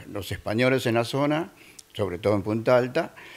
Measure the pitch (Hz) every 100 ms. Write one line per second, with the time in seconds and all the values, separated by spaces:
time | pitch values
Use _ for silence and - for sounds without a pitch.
0 | 92 101 92 101 - 107 127 131 123 117
1 | 117 135 143 151 185 - - - - -
2 | 98 87 101 104 101 113 117 127 123 147
3 | 202 - -